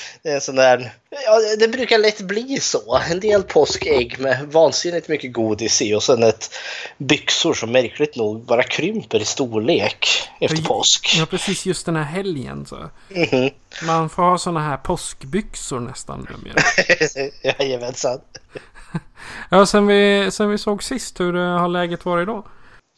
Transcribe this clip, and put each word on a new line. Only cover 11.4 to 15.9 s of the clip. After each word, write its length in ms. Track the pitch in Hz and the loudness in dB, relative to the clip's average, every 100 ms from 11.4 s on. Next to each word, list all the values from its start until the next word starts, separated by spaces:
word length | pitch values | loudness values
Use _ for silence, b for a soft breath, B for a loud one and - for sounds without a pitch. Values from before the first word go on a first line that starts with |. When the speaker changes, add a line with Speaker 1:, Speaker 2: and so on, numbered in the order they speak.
| - 180 185 | -4 -4 -4
Speaker 2:
just 200 | - - | -4 -4
den 100 | 160 | -4
här 60 | |
helgen 600 | 147 185 196 147 117 69 139 | -4 -6 -6 -6 -8 -10 -12
så. 100 | - 78 - b | -14 -16 -18 b
Speaker 1:
Mhm. 420 | 190 160 131 131 - _ - 165 | -2 2 2 0 -2 _ -8 -2
Speaker 2:
Man 240 | 165 160 | 0 0
får 120 | - | 2
ha 160 | 180 175 | 2 2
såna 220 | 185 165 | 0 -2
här 160 | 151 135 | -2 -4
påskbyxor 1040 | - 170 - - 135 180 - - - 127 | -4 -4 -6 -12 -6 -6 -6 -10 -8 -6
nästan 460 | 120 | -8